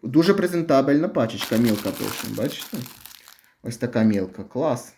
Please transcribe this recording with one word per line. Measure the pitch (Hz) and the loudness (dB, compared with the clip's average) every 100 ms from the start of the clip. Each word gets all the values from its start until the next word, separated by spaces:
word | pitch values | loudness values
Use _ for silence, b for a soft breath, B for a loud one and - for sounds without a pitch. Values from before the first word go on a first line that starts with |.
Дуже | 113 135 170 | 4 4 6
презентабельна | 196 180 175 165 135 139 147 175 | 4 2 -2 2 2 4 2 2
пачечка, | 208 113 107 - 113 | 0 -2 -2 -4 0
мілка | 120 104 98 | 2 0 -4
пише, | - 101 104 - 107 | -6 -8 -8 -8 -4
бачите? | 123 - - - 123 - - B B B B B | -4 -6 -10 -10 -10 -16 -20 B B B B B
Ось | - - | -12 -6
така | 120 123 | -4 2
мілка, | 110 101 92 - | 2 2 -2 -10
клас. | 101 123 156 139 - | -12 -4 -2 -4 -8